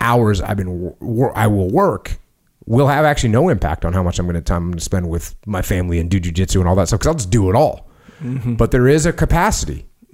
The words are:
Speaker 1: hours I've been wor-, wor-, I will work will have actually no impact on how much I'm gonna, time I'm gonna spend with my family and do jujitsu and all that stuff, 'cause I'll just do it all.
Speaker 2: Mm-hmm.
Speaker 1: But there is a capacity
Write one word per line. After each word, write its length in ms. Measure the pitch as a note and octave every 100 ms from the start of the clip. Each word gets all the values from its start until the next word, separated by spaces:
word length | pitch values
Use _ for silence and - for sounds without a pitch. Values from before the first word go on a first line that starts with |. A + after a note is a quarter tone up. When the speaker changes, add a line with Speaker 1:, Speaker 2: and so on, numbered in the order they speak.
Speaker 1:
hours 400 | A#2 A#2+ G#2+ G2
I've 160 | - G2+
been 240 | F#2 F2+
wor-, 160 | F2 -
wor-, 400 | - A2+ B2 -
I 80 | G#2+
will 240 | G#2 F#2
work 480 | C#3 G3 G#2 - - - _ _ _ -
will 220 | A#2 C#3
have 160 | C#3
actually 240 | D3+ C#3+ A#2+
no 200 | A2 F3+
impact 360 | A2+ D#2 D#2
on 80 | E2+
how 100 | F#2+
much 160 | F2 E2+
I'm 80 | F2
gonna, 140 | E2+
time 240 | - F2
I'm 60 | E2+
gonna 80 | E2+
spend 280 | - F#2 E2+
with 280 | E2+ - - G#2
my 160 | F#2
family 380 | F2+ F#2 F2+ E2+
and 100 | E2+
do 80 | F#2+
jujitsu 380 | E2+ E2 F#2 F#2+
and 80 | F2
all 60 | F#2
that 120 | F2
stuff, 100 | G#2+
'cause 80 | D3+
I'll 80 |
just 160 | D#3+ F#2
do 180 | A#2+ F#2+
it 60 |
all. 340 | G#2+ D3+ - - _ - -
Speaker 2:
Mm-hmm. 340 | C3 C3 B2
Speaker 1:
But 180 | A2+ A#2
there 160 | C3 B2
is 180 | D#3 E3
a 60 |
capacity 760 | - D#3 E3 G3+ - - - - _ _